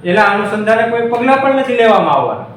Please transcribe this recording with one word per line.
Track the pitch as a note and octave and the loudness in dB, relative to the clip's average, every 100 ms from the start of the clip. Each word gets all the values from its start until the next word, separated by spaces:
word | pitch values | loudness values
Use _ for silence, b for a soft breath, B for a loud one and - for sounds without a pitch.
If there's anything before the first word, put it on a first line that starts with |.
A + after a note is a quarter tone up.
એના | F3 G3 | 0 2
અનુસંધાને | G3+ G3+ G#3 G#3+ G#3+ A3+ A#3 | 2 0 -4 -4 0 0 0
કોઈ | A#3 A#3 | -2 -2
પગલાં | A#3 B3+ C4+ | -2 0 2
પણ | C4+ | 2
નથી | C4+ C4 A#3 | 0 -2 2
લેવામાં | A3+ G#3 - | 2 2 2
આવવાના | - - - - | 0 -2 -6 -12